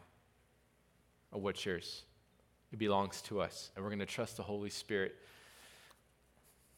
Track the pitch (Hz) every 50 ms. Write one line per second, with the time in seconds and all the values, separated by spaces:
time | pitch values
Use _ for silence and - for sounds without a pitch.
0 | - - - - _ _ _ _ _ _ _ _ _ _ _ _ _ _ _ _
1 | _ _ _ _ _ _ - 104 98 101 90 - - 104 90 85 - - - -
2 | - - - - - _ _ - - _ _ _ _ - - 107 110 104 101 98
3 | 98 92 - - - - 107 98 85 82 - - - - - 95 98 104 104 101
4 | 98 - - - 117 - - - 92 107 104 101 101 101 - - - - 107 98
5 | 95 - - - - - - - - - - - - - - - - - - -
6 | - _ _ _ _ _ _ - - - - - - - -